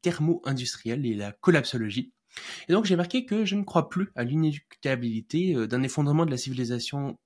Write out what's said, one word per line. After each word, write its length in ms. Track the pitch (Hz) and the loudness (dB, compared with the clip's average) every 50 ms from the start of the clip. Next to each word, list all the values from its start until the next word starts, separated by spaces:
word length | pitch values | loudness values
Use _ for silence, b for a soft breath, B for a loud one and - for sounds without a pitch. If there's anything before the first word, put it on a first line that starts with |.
thermo-industrielle 1040 | - 175 170 - 151 165 170 - - 135 135 127 123 120 - - - 113 117 147 139 | -2 -2 0 2 2 2 2 0 0 -4 -4 -2 -4 -6 -8 -6 -4 -4 -2 -2 0
et 80 | 117 107 | -2 -2
la 180 | 104 101 104 | -2 -4 -8
collapsologie. 800 | - _ - 185 170 147 - - - 120 110 104 101 127 120 - - _ _ _ B B B B B B B | -10 _ 4 6 6 6 4 2 -2 -4 -2 -2 -4 -4 -6 -6 -10 _ _ _ B B B B B B B
Et 60 | B 175 | B 2
donc 120 | 214 214 | 2 4
j'ai 100 | 185 185 | 4 2
marqué 300 | 170 175 170 - 254 247 | 2 2 0 -2 -2 -2
que 180 | - 208 220 220 | -2 0 0 0
je 120 | 185 196 | 0 0
ne 80 | 208 196 | -2 -2
crois 260 | - - 170 151 - | 0 2 2 2 0
plus 200 | - 180 196 - - | 0 -4 -4 -4 -4
à 80 | 131 120 | -4 -2
l'inéluctabilité, 1300 | 120 147 160 160 151 143 147 - _ - _ - 139 135 120 120 117 110 110 113 - - 165 185 185 156 | 0 2 2 2 2 0 -2 -8 _ -12 _ -2 -2 -2 0 -2 -2 -4 -4 -4 -2 -2 0 2 2 2
euh, 120 | 120 110 | 0 0
d'un 160 | 107 123 127 135 | 0 0 0 0
effondrement 420 | 131 - 156 147 143 151 156 170 | 0 0 0 2 4 4 4 4
de 60 | 151 | 2
la 60 | 131 | 0
civilisation 840 | 127 - 135 127 127 120 117 123 117 - - 143 143 139 139 - - _ | -2 -4 -4 -4 -4 -2 -2 -2 -4 -4 -6 -6 -6 -6 -6 -8 -10 _